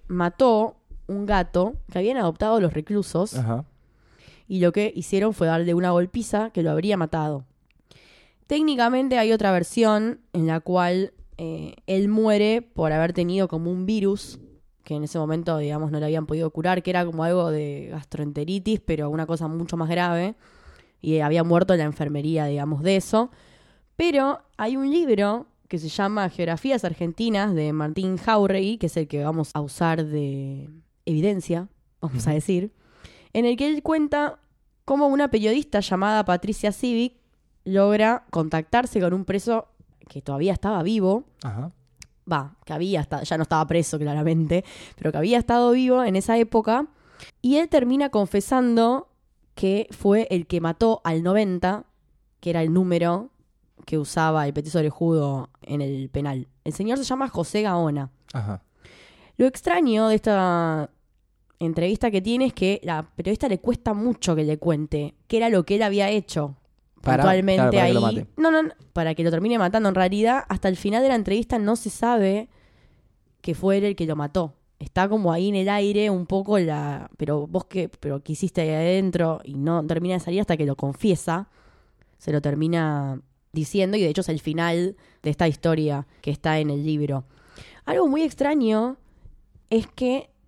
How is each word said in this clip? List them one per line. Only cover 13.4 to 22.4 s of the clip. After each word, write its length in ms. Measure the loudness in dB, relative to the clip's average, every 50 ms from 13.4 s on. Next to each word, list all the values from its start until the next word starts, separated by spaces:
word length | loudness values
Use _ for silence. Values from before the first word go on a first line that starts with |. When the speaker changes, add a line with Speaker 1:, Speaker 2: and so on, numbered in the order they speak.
| 0 -2
Speaker 1:
como 220 | -2 -4 -4 -4
un 140 | -4 -2 -2
virus 520 | -2 0 0 2 0 0 -2 -6 -12 -18 -20 -20 -20 -20 -20 _ _ _ _ _
que 100 | -8 -6
en 100 | -6 -6
ese 140 | -6 -4 -4
momento, 400 | -2 -2 -2 -2 -2 -2 -2 -2
digamos, 320 | -2 -4 -4 -4 -4 -4
no 100 | -4 -2
le 60 | -2
habían 180 | -2 -2 -2 -2
podido 260 | -4 -2 -2 -2 -4
curar, 320 | -4 -2 -2 0 0 0
que 60 | -2 -2
era 140 | -2 -2 -2
como 180 | -2 -2 -2 0
algo 260 | 0 2 2 0 0
de 380 | -2 -2 -4 -6 -8 -10 -10 -12
gastroenteritis, 880 | -12 -12 -12 -10 -8 -6 -6 -6 -6 -6 -4 -4 -4 -2 -2 -2 -2 -2
pero 300 | -2 -4 -4 -2 -2 -2
una 160 | -4 -4 -4
cosa 200 | -4 -4 -4 -4 -4
mucho 280 | -4 -6 -6 -4 -4
más 140 | -4 -2 -2
grave, 440 | 0 0 0 0 0 0 -2 -4 -6 -10 _ -20 -20 -20 -20 -20 -20 -20 _ _ _ _
y 160 | -2 0 0 2
había 260 | 2 2 2 2 2
muerto 300 | 4 4 4 4 4 2
en 60 | 2
la 40 | 0
enfermería, 600 | -2 -4 -4 -6 -4 -4 -4 -4 -2 -2 -2